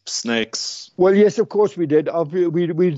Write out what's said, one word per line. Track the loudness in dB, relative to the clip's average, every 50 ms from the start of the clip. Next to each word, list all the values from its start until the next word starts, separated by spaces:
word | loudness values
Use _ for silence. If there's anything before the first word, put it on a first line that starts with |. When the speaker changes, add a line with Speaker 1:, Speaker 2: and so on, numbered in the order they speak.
| -14
Speaker 1:
snakes. | -10 -10 -8 -4 -2 -2 -2 -2 -4 -8 -10 -10 -10 -12 -14 -18 -10 -2
Speaker 2:
Well, | 2 2 4 6
yes, | 6 4 4 4 0
of | -4 -2
course | 0 0 0 0 0
we | -4 -2
did. | 2 2 2 2 0
Uh, | -2 -4 -4 -2
we, | -2 -2 -2
we, | 0 0 -2 -2 -2
we, | 0 0 0 0 0